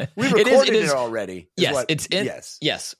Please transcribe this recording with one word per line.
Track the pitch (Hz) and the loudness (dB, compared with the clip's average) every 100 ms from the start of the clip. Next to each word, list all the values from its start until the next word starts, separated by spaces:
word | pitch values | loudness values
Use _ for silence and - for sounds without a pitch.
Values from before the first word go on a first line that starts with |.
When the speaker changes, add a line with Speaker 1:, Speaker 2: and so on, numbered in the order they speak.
| - - | -10 -2
Speaker 1:
is, | |
it | 262 | 2
Speaker 2:
recorded | 220 220 262 254 | 4 6 4 4
it | 220 | 2
Speaker 1:
is. | 160 | 2
Speaker 2:
already, | 139 120 113 98 92 82 - | 0 -2 -4 -6 -10 -10 -2
is | |
Speaker 1:
Yes, | 156 | 0
Speaker 2:
what, | 131 123 | 0 0
Speaker 1:
it's | 156 - | -2 -2
in, | 185 208 | -4 -4
Speaker 2:
yes. | 71 - - | -6 -14 -6
Speaker 1:
yes. | 147 113 - - | -4 -4 -8 -8